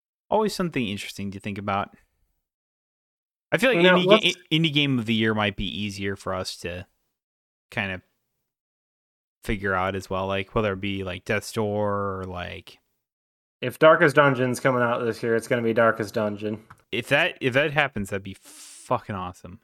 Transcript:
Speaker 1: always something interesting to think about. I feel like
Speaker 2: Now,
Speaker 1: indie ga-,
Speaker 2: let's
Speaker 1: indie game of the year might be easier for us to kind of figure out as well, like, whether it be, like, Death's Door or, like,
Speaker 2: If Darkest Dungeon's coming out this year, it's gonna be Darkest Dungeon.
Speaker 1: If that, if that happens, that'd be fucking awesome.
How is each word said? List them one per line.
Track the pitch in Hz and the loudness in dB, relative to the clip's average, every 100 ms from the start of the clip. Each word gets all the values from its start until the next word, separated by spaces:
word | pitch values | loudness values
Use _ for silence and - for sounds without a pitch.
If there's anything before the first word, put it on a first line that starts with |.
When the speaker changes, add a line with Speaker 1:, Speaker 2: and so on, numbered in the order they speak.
| _ _ - | _ _ -2
Speaker 1:
always | 208 214 | 0 0
something | - 175 147 107 | 0 -2 -2 -4
interesting | 101 - - 98 | -4 -8 -10 -10
to | 98 | -10
think | 107 101 | -8 -8
about. | 101 98 - - _ _ _ _ _ _ _ _ _ _ _ _ _ _ _ | -4 -4 -4 -10 _ _ _ _ _ _ _ _ _ _ _ _ _ _ _
I | 165 | 0
feel | 254 | 2
like | 180 | 6
Speaker 2:
Now, | 180 180 | 6 6
Speaker 1:
indie | |
ga-, | 185 | 6
Speaker 2:
let's | 220 147 - - | 6 4 -2 0
Speaker 1:
indie | 156 165 | 0 2
game | 147 143 127 | 2 2 0
of | 110 | 0
the | |
year | 113 110 | 2 2
might | 107 104 101 | 2 0 -2
be | 98 | -6
easier | 71 104 101 98 98 | -6 -8 -6 -6 -6
for | 98 | -6
us | 92 95 - | -6 -6 -10
to | 85 90 - _ _ _ _ _ _ _ - | -10 -10 -12 _ _ _ _ _ _ _ -12
kind | - 98 | -8 -6
of | 92 - _ _ _ _ _ _ _ _ _ _ _ _ _ | -8 -14 _ _ _ _ _ _ _ _ _ _ _ _ _
figure | - 107 101 | -8 -4 -2
out | 95 95 | 0 0
as | 95 - | -4 -6
well, | 95 95 | -4 -4
like, | 98 95 | -4 -4
whether | 117 107 | -2 -2
it | 95 | -2
be, | 101 98 | -4 -6
like, | 95 92 | -6 -8
Death's | - 104 - | -4 -4 -4
Door | 113 104 104 104 101 101 95 | -4 -2 -2 -2 -2 -4 -6
or, | |
like, | 95 87 87 87 - - _ _ _ _ _ _ _ _ | -8 -10 -10 -12 -18 -20 _ _ _ _ _ _ _ _
Speaker 2:
If | 127 - | -8 4
Darkest | 156 170 160 135 | 6 8 6 6
Dungeon's | 143 123 127 120 | 6 4 0 0
coming | 135 123 | 0 2
out | 120 120 | 2 0
this | 117 110 | -2 -2
year, | 120 113 | 0 0
it's | - | 0
gonna | 123 | 0
be | 113 | 2
Darkest | 113 113 110 104 | 4 4 2 -2
Dungeon. | 117 107 101 107 107 - - _ | -2 -2 -4 -6 -8 -12 -20 _
Speaker 1:
If | 110 - | -8 0
that, | 143 175 - | 0 0 -2
if | 135 | -2
that | 123 151 | 0 0
happens, | 143 139 - 98 | 0 -2 -2 -6
that'd | 98 | -6
be | 98 92 | -8 -14
fucking | - - - - - 120 - | -18 -20 -20 -14 -4 -4 -4
awesome. | 98 90 - 87 87 | -8 -8 -12 -18 -20